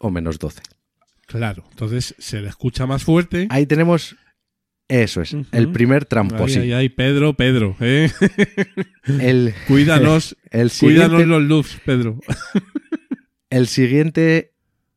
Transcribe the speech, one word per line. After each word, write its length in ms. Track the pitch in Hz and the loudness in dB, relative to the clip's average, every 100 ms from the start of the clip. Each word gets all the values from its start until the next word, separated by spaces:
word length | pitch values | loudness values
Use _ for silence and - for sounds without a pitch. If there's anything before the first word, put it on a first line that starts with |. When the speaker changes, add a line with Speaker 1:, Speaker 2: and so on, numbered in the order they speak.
Speaker 1:
o 100 | 110 | -6
menos 300 | 87 82 78 | -6 -6 -8
doce. 220 | 76 - - _ _ _ _ _ _ | -10 -12 -20 _ _ _ _ _ _
Speaker 2:
Claro, 380 | 117 113 98 - | -8 -8 -8 -16
entonces 460 | - 110 123 127 - | -10 -8 -6 -8 -12
se 220 | - 107 | -12 -10
le 80 | 101 | -10
escucha 380 | - 127 - 131 | -8 -6 -4 -4
más 180 | 135 | -4
fuerte. 420 | - 165 175 175 196 | 0 0 0 -4 -2
Speaker 1:
Ahí 140 | 131 | -2
tenemos... 520 | 143 151 170 175 - - _ _ _ _ _ _ _ | 0 0 2 0 -2 -20 _ _ _ _ _ _ _
Eso 340 | 131 110 - | 0 0 -2
es, 100 | 82 | -6
Speaker 2:
Ujú. 140 | 147 135 | -8 -6
Speaker 1:
el 180 | 123 117 | 0 0
primer 340 | 175 120 139 | 0 0 0
tramposín. 580 | 143 117 104 110 131 131 | 0 -2 -2 -2 -2 0
Speaker 2:
Ay, 100 | 123 | -2
ay, 80 | 120 | -2
ay, 80 | 131 | -2
Pedro, 460 | - 127 143 147 143 | -2 -2 0 0 0
Pedro, 400 | 127 127 104 95 | 0 2 0 -2
¿eh? 320 | 117 135 160 - 196 - 202 - 190 - 196 _ - | 0 2 0 2 -2 0 -4 -2 -6 -6 -10 _ -4
Speaker 1:
El, 480 | 139 127 127 120 104 | 0 2 2 2 -4
Speaker 2:
<laughs> 80 | - | 0
Cuídanos, 680 | 135 147 156 127 156 - - | 2 4 4 4 2 0 -14
Speaker 1:
<laughs> 60 | _ | _
el 220 | 113 120 | -2 -2
Speaker 2:
cuídanos 480 | - 147 156 185 165 | 2 4 6 6 4
Speaker 1:
siguiente, 60 | 165 | 4
Speaker 2:
los 160 | 165 | 2
loops, 380 | 147 156 139 - - | 2 0 0 -8 -4
Pedro. 320 | 127 117 110 - - - 202 - 294 | -2 -2 -6 -8 -8 -4 -6 -6 -14
Speaker 1:
<laughs> 680 | - 320 - 262 _ _ _ | -10 -12 -10 -14 _ _ _
el 180 | 131 120 | -2 0
siguiente 840 | - 127 139 156 156 160 165 160 _ _ _ _ | 0 2 2 0 0 2 0 -2 _ _ _ _